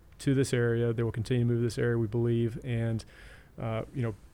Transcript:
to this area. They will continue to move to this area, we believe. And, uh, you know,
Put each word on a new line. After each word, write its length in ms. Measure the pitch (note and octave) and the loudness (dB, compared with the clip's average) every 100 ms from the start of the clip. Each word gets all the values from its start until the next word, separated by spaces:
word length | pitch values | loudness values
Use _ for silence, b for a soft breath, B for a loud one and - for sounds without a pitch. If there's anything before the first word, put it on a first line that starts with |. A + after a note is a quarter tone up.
| - - | -20 -6
to 160 | - | 0
this 180 | C3+ C3 | 2 2
area. 400 | B2 A#2+ A#2 A#2 | 2 2 2 0
They 80 | A2+ | 0
will 100 | A#2 | -2
continue 320 | A#2 G#2 B2+ | -2 -2 2
to 40 | A#2+ | 2
move 100 | A#2 | 2
to 40 | |
this 160 | A#2+ A#2+ | 0 0
area, 200 | A#2+ A#2 | 0 2
we 100 | A2+ | 0
believe. 500 | A#2+ A#2+ A#2 A#2 A#2 | 2 2 2 0 -2
And, 400 | C#3 A#2 A2+ A2+ - b b b b - | -4 -2 0 -2 -6 b b b b -8
uh, 200 | A2+ A2+ - | -4 -4 -6
you 80 | - | -4
know, 140 | A#2 G#2 - | -4 -4 -12